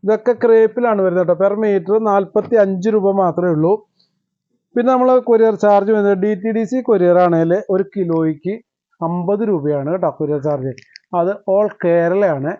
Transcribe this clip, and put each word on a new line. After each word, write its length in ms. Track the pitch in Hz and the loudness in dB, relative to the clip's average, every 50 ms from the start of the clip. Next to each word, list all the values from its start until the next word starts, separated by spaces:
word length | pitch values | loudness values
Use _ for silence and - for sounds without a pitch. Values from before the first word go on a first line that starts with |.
| - | 0
ഇതൊക്കെ 280 | 196 214 214 220 247 240 226 240 | -2 -2 0 0 -2 -2 0 2
ക്രേപ്പിലാണ് 580 | 233 226 226 220 214 220 247 240 233 220 202 190 | 2 4 4 4 2 0 -2 -2 -2 0 0 0
വരുന്നത് 200 | 185 175 185 180 | 0 0 0 0
കേട്ടോ. 100 | 165 180 160 190 | 0 0 2 2
പെർ 120 | 202 202 208 220 | 0 0 0 -2
മീറ്റർ 320 | 214 202 190 165 170 208 220 220 214 | 0 0 -2 0 0 -2 0 0 2
നാൽപത്തി 460 | 196 202 196 196 _ - 214 - - 226 202 | 0 0 -2 0 _ -4 -2 0 2 2 2
അഞ്ച് 260 | 196 190 185 175 220 214 | 2 0 -2 -2 -2 -2
രൂപ 160 | 214 190 196 196 196 190 | 0 0 0 0 2 0
മാത്രമേ 280 | 175 151 175 175 180 165 | 0 0 -2 -2 -2 0
ഉള്ളൂ. 160 | 151 156 170 202 - _ _ _ _ _ _ _ _ _ _ _ _ _ _ _ _ _ _ _ | 0 2 0 0 -2 _ _ _ _ _ _ _ _ _ _ _ _ _ _ _ _ _ _ _
പിന്നെ 140 | 240 233 247 262 | -2 0 2 2
നമ്മൾ 160 | 254 254 254 254 254 247 254 | 2 2 2 2 2 2 2
കൊറിയർ 260 | 233 220 226 220 214 190 - | 2 4 4 2 2 2 2
ചാർജ് 280 | 208 202 202 196 202 220 | 4 4 4 4 2 0
വരുന്നത് 240 | 214 202 202 202 190 185 | 2 2 2 0 0 0
ഡി 60 | 214 214 185 190 | -2 -2 -2 -4
ടി 80 | 226 220 | -4 -2
ഡി 60 | 220 226 196 | -2 -4 -2
സി 80 | 254 254 240 - | -4 -6 0 0
കൊറിയർ 280 | 226 196 180 175 175 180 180 | 0 2 4 4 4 4 4
ആണെങ്കിൽ 280 | 175 170 165 165 165 175 202 196 - 196 | 4 2 2 2 2 0 -2 0 -2 -2
ഒരു 100 | 190 196 196 _ | -2 -2 -4 _
കിലോയ്ക്ക് 600 | 202 185 170 165 160 160 160 156 147 _ 180 208 226 _ _ _ _ _ _ _ _ 170 | -6 -4 -2 -2 -2 -2 -2 -4 -4 _ -8 -8 -8 _ _ _ _ _ _ _ _ -8
അമ്പത് 360 | 165 175 175 175 175 202 196 226 214 | -6 -6 -4 -2 -2 -2 -2 -2 -2
രൂപയാണ് 380 | 202 160 139 147 147 143 139 147 170 | -2 -2 -2 -2 -4 -2 -4 -4 -4
കേട്ടോ 160 | 190 175 160 - - | -4 -4 -4 -4 -4
കൊറിയർ 220 | 156 143 151 147 135 | -6 -4 -4 -4 -4
ചാർജ്. 260 | 151 147 139 131 135 123 - _ _ _ - _ _ - 175 | -4 -4 -4 -6 -8 -10 -10 _ _ _ -20 _ _ -4 -2
അത് 100 | 170 180 202 202 _ - 190 | -2 -2 -4 -6 _ -2 0
all 140 | 202 214 208 - _ - | 0 0 -2 -4 _ -2
കേരളയാണ് 680 | 175 170 170 170 170 180 196 208 185 156 139 131 151 190 - | 0 2 2 2 0 0 0 0 0 0 -2 -4 -8 -8 -10